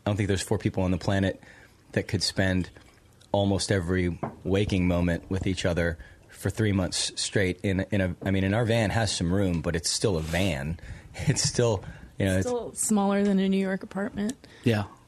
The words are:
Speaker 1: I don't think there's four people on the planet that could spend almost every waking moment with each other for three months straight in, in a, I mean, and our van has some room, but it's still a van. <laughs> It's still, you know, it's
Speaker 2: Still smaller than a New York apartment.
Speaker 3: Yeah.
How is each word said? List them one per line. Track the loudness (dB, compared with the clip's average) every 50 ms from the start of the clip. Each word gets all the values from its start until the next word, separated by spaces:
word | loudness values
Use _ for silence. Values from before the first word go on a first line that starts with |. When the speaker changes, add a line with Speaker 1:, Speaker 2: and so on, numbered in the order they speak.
| _
Speaker 1:
I | -2
don't | 0
think | 0 2 2
there's | 0 0 0
four | -2 -2 0
people | 0 -2 0 0 0
on | 0 0
the | 0
planet | 0 0 2 2 2 2 0 -2 -10 -20 -20 -20 -20 -20 -20 -20 -20 -4 -4
that | -4 -2 0
could | -2 -2 -2
spend | -2 0 2 2 2 2 2 0 -2 -8 -16 -20 -20 -20 -20 -20 -20 -20 _ -8 -2 0
almost | 2 2 2 2 0 2 2 0
every | 0 2 2 0 2 2 0 -2 -4 -6 -10 -10 -8 -2
waking | 0 0 2 2 2 2 2 2 2
moment | 2 2 2 2 0 -2 -2 -4
with | -6 -2 -2
each | -2 -2 0 0
other | 0 0 2 0 0 -2 -4 -10 -18 -20 -20 -20 -20
for | -18 -6 -6 -4
three | -2 0 0 2 2
months | 2 0 0 -2 -4 -4 -4 -4
straight | -6 -6 -2 0 0 0 0 0 -2 -2
in, | 0 0 0 0 0
in | 0 0
a, | 0 0 -2 -2 -2
I | 0
mean, | 0 2 2
and | 2 2
our | 2 2
van | 2 2 2 2 2
has | 2 2 0 0 0
some | 0 0 2 2
room, | 2 2 2 0 0 0
but | -2 -2
it's | -2 -2 -2
still | -2 0 0 0 0
a | 0 -2
van. | -2 0 0 0 0 0 -2 -4 -6 -6 -8 -10
<laughs> | -14 -16 -16 -16 -16 -14 -4 -2
It's | 0 0 0 0
still, | 0 0 2 2 2 2 0 -4 -8 -14 -16 -18 -16 -6 -2
you | 0
know, | 2 2 2
it's | 0 0
Speaker 2:
Still | -2 -4 -4 -6 -6
smaller | -6 -2 0 2 2 2 2 2 2 2
than | 2 2 2
a | 2 2
New | 2 0
York | 0 0 -2 -4 -6
apartment. | -8 -8 -6 -6 -6 -6 -4 -6 -6 -6 -10 -14 -20 -20 -2 0
Speaker 3:
Yeah. | 2 2 2 -2 -6 -10 -18 -6